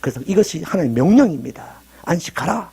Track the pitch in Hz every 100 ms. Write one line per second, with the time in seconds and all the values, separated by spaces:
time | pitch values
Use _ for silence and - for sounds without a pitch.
0 | - 120 135 190 208 160 - 196 143 117
1 | 147 240 254 143 117 - - - _ -
2 | - 170 - - 131 226 190